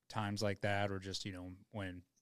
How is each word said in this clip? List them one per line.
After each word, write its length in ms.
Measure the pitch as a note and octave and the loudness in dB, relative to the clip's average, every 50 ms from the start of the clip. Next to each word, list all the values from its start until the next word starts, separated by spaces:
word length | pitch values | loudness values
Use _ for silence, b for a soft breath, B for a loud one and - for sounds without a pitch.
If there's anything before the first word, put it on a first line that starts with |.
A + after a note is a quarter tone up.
| _ - | _ -6
times 320 | - A2+ G#2 G2+ G#2 G2+ | -2 0 0 2 2 2
like 200 | A2 G2+ G2 - | 2 2 2 2
that, 300 | - G2+ G2+ G2+ G2+ G2+ | 2 2 4 4 4 2
or 80 | G2 F#2+ | 2 0
just, 260 | F#2 G2 F#2 - - | -2 -4 -4 -4 -4
you 60 | G#2 | -4
know, 200 | F#2 F2+ F2+ F2+ F2+ G2 G2+ _ | -6 -6 -8 -10 -12 -14 -14 _
when, 300 | - G#2+ G2 F#2 F2+ F2+ - _ _ _ | -6 -4 -4 -4 -6 -8 -12 _ _ _